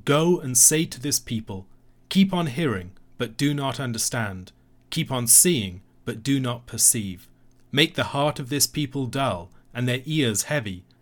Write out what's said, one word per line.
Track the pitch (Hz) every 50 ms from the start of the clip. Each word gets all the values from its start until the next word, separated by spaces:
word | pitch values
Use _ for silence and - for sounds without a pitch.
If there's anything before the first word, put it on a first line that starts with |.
| -
"Go | - 143 151 160 175 180 -
and | - 131 127
say | 120 - - 156 156 165
to | - - -
this | - 147 135 -
people, | - - 123 110 - - 101 95 95 - - - _ - _ _ _ -
'Keep | - 190 196 190
on | 190 180 170
hearing, | 151 117 143 170 139 107 92 90 90 - - - - -
but | - 123 113 110
do | - 143 147
not | 147 143 139 135 123 -
understand. | 139 123 117 113 - - - 123 110 101 95 92 92 - - _ _ _ _ _ _ -
Keep | - 165 156 117
on | 135 123 120
seeing, | 117 - - - 180 175 131 101 92 87 92 - _ _ - -
but | - 117 -
do | - 139 139 139
not | 131 123 120 123 -
perceive. | - - 110 - - - 120 104 98 90 87 - - - _ - - _ _ _ -
Make | - 143 156 165 -
the | - 123 - -
heart | 139 143 151 143 -
of | 143 123
this | 147 143 - -
people | - 151 147 127 - 143 135 120
dull, | - 135 135 127 98 87 85 - - - _ _ -
and | 120 123 127
their | 123 131 127
ears | 156 156 156 139 117 107 101 -
heavy, | - 151 147 117 104 92 90 - _ _ _